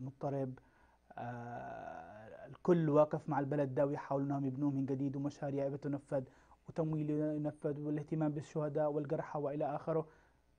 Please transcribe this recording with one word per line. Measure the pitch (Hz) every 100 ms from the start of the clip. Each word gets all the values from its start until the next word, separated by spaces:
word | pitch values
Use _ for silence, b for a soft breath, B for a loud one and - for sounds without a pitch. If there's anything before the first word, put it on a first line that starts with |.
مضطرب، | 131 - 147 139 135 127 b b b b -
آه، | - 120 120 120 123 127 113 - - - 107 113 - -
الكل | 139 - 175 156
واقف | 143 151 160 -
مع | 143
البلد | 139 147 139
ده | 131 143
ويحاولوا | 143 - 139 139
انهم | 139
يبنوه | 135 131 147
من | 135 135
جديد | 135 139 139
ومشاريع | 143 - 143 139 139
بتنفذ | 139 147 143 - 143 127 B B B -
وتمويل | - 156 156 151
ينفذ | 151 151 151 147 147 156 143
والاهتمام | 147 151 147 165 151
بالشهداء | 151 - 165 151 147 151
والجرحى | 151 143 156 - 151
والى | 143 151 147 151
اخره، | - 160 156 B B B B